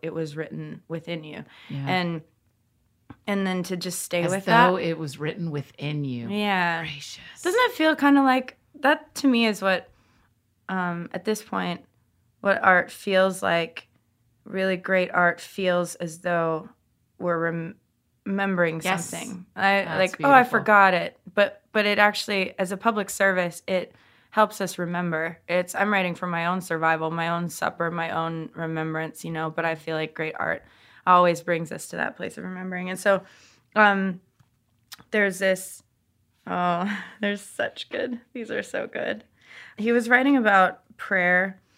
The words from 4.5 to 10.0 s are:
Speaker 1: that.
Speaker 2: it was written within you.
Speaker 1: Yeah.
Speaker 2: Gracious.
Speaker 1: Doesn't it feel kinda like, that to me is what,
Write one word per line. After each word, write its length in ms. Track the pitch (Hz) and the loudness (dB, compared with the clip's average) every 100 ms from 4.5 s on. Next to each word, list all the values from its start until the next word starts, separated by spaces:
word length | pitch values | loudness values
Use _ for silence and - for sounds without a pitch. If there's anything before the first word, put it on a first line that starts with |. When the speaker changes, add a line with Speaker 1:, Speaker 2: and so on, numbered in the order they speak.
| 233 247 185 | 6 6 4
Speaker 1:
that. 80 | |
Speaker 2:
it 140 | 165 160 | -2 -4
was 200 | 156 127 | -6 -6
written 320 | 156 196 170 | -6 -4 -6
within 540 | 147 143 - 147 147 | -6 -8 -10 -6 -4
you. 240 | 139 120 117 | -4 -6 -4
Speaker 1:
Yeah. 520 | 208 208 190 175 165 | -2 0 0 0 -2
Speaker 2:
Gracious. 380 | 156 143 - - - - | -6 -12 -14 -18 -20 -6
Speaker 1:
Doesn't 200 | 349 427 494 | 0 2 2
it 40 | |
feel 220 | 494 311 311 | 2 2 4
kinda 260 | 285 277 | 6 6
like, 360 | 269 254 254 - _ - | 6 2 -2 -16 _ -2
that 340 | 285 311 - - | 2 2 -2 0
to 120 | 277 | 2
me 180 | 233 226 | 4 2
is 160 | 202 | 2
what, 280 | 190 180 - _ | 0 0 -4 _